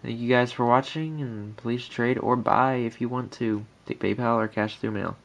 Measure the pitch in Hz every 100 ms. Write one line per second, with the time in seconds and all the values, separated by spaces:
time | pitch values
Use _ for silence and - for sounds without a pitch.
0 | 120 117 120 127 123 - 120 123 135 156
1 | 160 156 135 110 104 110 117 120 120 -
2 | 120 127 - 123 - 104 131 127 117 117
3 | 120 123 123 - 117 107 110 _ - -
4 | 98 110 120 117 110 - 107 - 113 107
5 | 87 -